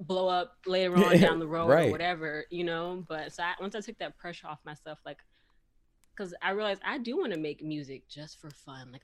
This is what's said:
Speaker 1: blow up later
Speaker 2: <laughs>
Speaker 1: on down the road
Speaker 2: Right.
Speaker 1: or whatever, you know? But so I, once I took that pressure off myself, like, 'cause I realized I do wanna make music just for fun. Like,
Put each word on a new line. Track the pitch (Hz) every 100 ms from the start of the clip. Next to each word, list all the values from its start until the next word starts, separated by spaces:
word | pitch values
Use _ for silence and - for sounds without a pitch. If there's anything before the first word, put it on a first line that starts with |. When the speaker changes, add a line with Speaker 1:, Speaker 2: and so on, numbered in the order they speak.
| 160
Speaker 1:
blow | 185 185
up | 180 175 - 185
later | 185 185 180
Speaker 2:
<laughs> |
Speaker 1:
on | 185 175
down | 180 165
the | 160
road | 160 165
Speaker 2:
Right. | 156 143
Speaker 1:
or |
whatever, | - 175 170 156 151 -
you | 175
know? | 175 165 175 185 170
But | 156 151
so | -
I, | 175 -
once | 196 220
I |
took | 214 220
that | 160 -
pressure | 175 170 170
off | 151
myself, | 151 151 156 151 147
like, | 147 _ _ _ _ _ _ _ _ _ -
'cause | 185 175
I | 180
realized | 196 214 190 190
I | 254
do | 226 302
wanna | 302 165
make | 151 147
music | 156 151 135 131 -
just | 147 151 -
for | 156
fun. | - - 131 127
Like, | 139